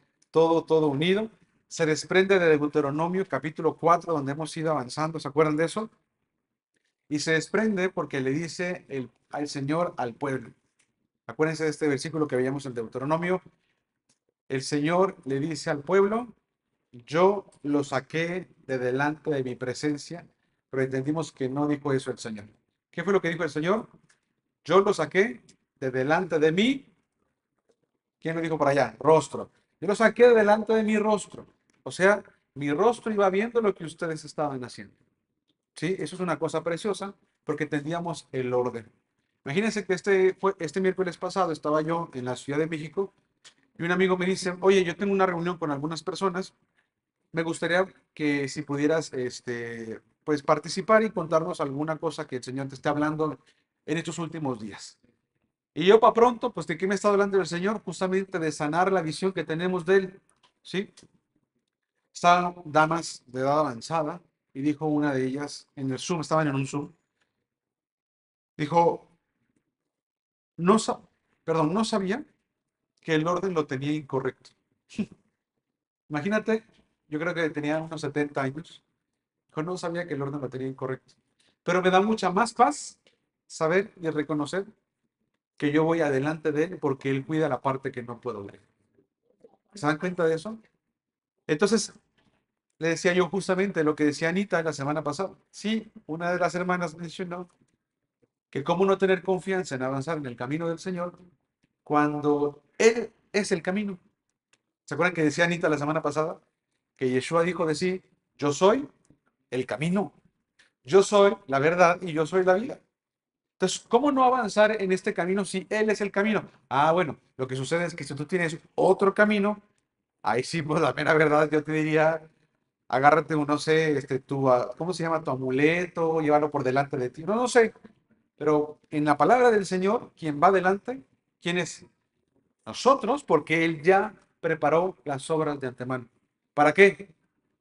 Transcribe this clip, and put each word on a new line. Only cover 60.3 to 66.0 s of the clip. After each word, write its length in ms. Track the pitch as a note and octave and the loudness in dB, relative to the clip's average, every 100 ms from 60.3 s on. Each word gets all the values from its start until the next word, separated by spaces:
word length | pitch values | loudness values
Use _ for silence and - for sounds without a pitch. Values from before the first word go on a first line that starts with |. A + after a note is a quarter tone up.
| _ _ _ | _ _ _
¿sí? 280 | - F3+ G#3 - - _ _ _ _ _ _ _ _ _ _ | -8 -8 -8 -12 -20 _ _ _ _ _ _ _ _ _ _
Estaban 420 | - F3 F3+ F3 F3 D#3+ | 0 4 6 4 -6 -2
damas 580 | D3 D#3 E3 E3 - _ | 2 2 0 -6 -12 _
de 140 | B2+ | -4
edad 180 | C3+ D3 | 0 2
avanzada 600 | D3 A#2 - D#3+ D3+ F3 _ _ _ | 0 -4 -6 -4 -4 -8 _ _ _
y 80 | C3+ | -6
dijo 240 | C#3+ C#3+ D#3 | -4 -2 -2
una 260 | D3 D3 | 0 0
de 120 | C3 C3 | 0 -2
ellas 420 | C3+ C#3+ - - - | -4 -8 -12 -18 -10
en 160 | C3+ | -6
el 80 | |
Zoom, 220 | C3 | -6